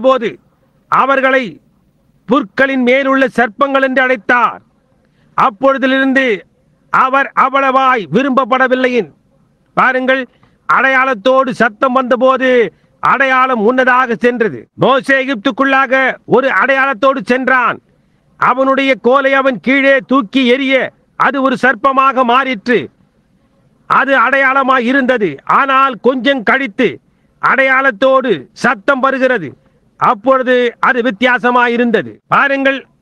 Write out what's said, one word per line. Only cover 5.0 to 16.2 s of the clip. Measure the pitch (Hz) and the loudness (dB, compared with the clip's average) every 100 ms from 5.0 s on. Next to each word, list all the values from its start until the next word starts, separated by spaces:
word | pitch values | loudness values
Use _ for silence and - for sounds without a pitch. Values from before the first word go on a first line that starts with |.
| _ _ _ - | _ _ _ -2
அப்பொழுதிலிருந்து | 233 202 269 269 254 269 269 262 254 190 - _ _ _ - | -2 0 0 0 0 0 0 0 0 -4 -8 _ _ _ -4
அவர் | 175 262 269 269 - 254 | 0 2 0 -2 0 0
அவ்வளவாய் | 269 269 262 262 254 165 185 | 0 0 0 2 0 -2 -2
விரும்பப்படவில்லை. | 277 254 240 254 254 254 254 247 156 _ _ _ _ _ _ - | 0 -2 0 0 0 0 0 -2 -4 _ _ _ _ _ _ -2
பாருங்கள், | 233 254 254 262 247 _ _ _ - | 0 0 -2 -2 -4 _ _ _ -4
அடையாளத்தோடு | 170 262 262 262 226 254 262 262 185 | -2 0 0 0 -2 0 0 0 0
சத்தம் | 233 208 269 254 | -2 0 -2 -2
வந்தபோது | 247 240 262 254 254 247 196 _ _ - | -2 0 2 2 2 2 0 _ _ -4
அடையாளம் | - 233 269 262 262 240 208 | -2 0 2 0 0 0 0
முன்னதாக | 254 254 247 254 226 | 2 2 2 0 0
சென்றது. | 240 240 220 120 - | -2 0 -4 -4 -14
மோசே | - 202 262 247 269 | -2 0 0 0 -2
எகிப்துக்குள்ளாக | 262 247 269 208 269 269 262 262 254 - | 0 -4 -4 -2 0 0 0 0 -2 -4